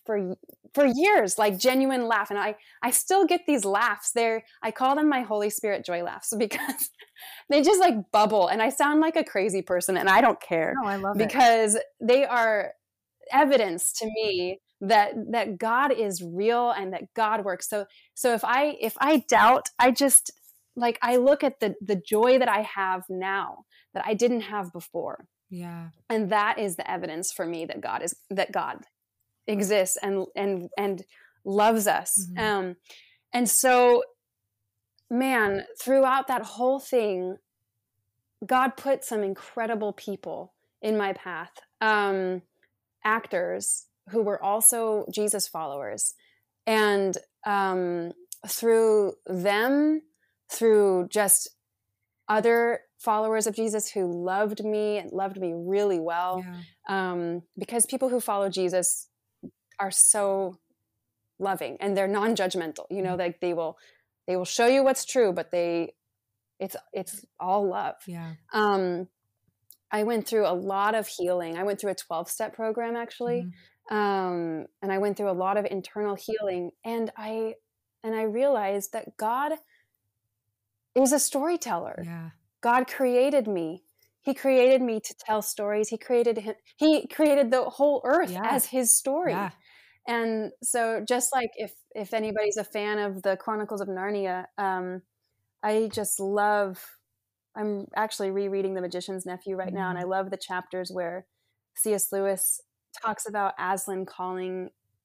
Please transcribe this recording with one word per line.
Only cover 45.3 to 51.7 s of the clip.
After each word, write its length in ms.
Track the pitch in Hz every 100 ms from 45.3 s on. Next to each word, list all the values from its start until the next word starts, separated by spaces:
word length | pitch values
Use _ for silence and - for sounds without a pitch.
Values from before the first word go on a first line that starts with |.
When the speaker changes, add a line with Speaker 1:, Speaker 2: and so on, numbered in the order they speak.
| 208 -
Speaker 1:
followers. 640 | 165 151 143 107 110 - - _ _ _ _ 226
And, 500 | 214 208 202 190 180 - _ 208
um, 640 | 202 190 185 175 175 170 - - - 214
through 680 | - 233 226 220 214 196 - -
them, 760 | 185 202 202 247 285 302 311 - _ _ _ -
through 580 | - 226 214 202 180 175
just 400 | 208 196 - - _ _